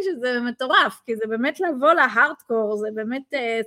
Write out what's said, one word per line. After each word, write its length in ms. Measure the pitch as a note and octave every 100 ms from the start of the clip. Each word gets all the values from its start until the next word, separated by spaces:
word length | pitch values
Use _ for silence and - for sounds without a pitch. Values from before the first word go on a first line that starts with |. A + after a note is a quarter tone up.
שזה 360 | G4 D4+ B3 B3
מטורף, 640 | A#3+ A3+ C4 F#4+ G#3+ - -
כי 100 | A3+
זה 120 | A3
באמת 320 | A3+ C4 D4+
לבוא 340 | F#4 C4 D4
להארדקור, 840 | E4+ C4 G#3+ C#4+ D#4 - A3+ G#3 G#3+
זה 120 | G#3+
באמת, 400 | G#3+ A3 B3+ C#4
אה, 260 | C#4+ A#3 A3+